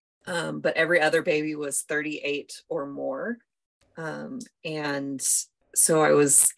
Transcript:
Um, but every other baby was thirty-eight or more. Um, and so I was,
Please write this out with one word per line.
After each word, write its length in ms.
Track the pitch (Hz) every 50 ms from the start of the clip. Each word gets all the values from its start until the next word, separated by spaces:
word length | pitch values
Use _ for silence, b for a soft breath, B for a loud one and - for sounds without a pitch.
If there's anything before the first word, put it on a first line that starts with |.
| _ _ _ _ - 185
Um, 320 | 175 170 160 156 151 151
but 180 | 139 160 - -
every 240 | 160 156 175 165
other 220 | 151 156 156 160 -
baby 320 | - 151 151 151 156 151
was 260 | 147 147 139 135 -
thirty-eight 800 | - - 156 151 147 151 151 - - 143 143 143 - - - - - -
or 160 | 156 151 139
more. 540 | 143 139 139 135 139 - - 175 220 240 233 _ _ _ _ _ _ _ _ _ _ _ 165
Um, 400 | 160 156 147 147 117 113 131 123 - - _ _ -
and 560 | 160 156 151 147 147 143 139 139 139 139 131 - - - - - - _ _ _ _ -
so 300 | - - - 160 156 151
I 80 | 147
was, 420 | 147 147 147 143 143 - - - -